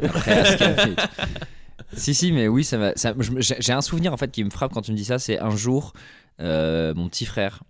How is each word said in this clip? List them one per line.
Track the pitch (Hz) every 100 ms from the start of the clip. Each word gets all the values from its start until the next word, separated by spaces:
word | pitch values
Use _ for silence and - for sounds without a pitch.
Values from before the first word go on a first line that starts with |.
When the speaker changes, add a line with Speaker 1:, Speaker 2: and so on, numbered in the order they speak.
Speaker 1:
après, | - - - 214
à | 202
ce | 190
qu'elle | 202 -
fait. | 208 175
Speaker 2:
<laughs> | 196 - - - - - - - - -
Speaker 1:
Si, | - 139
si, | 180
mais | 156 107
oui, | 123
ça | 151 117
va, | 101 -
ça, | 117 120
je, | 110 127
j'ai, | 120 127
j'ai | 120
un | 131
souvenir, | - 165 175
en | 135
fait, | 139
qui | -
me | 101
frappe | - 135
quand | 113
tu | 107
me | 107
dis | 104
ça. | 127
C'est | 120 107
un | 110 104
jour, | 120 131 147 - - - _ -
euh, | 85 78 80 80 80 80
mon | 87
petit | - 117
frère | 110 98 - -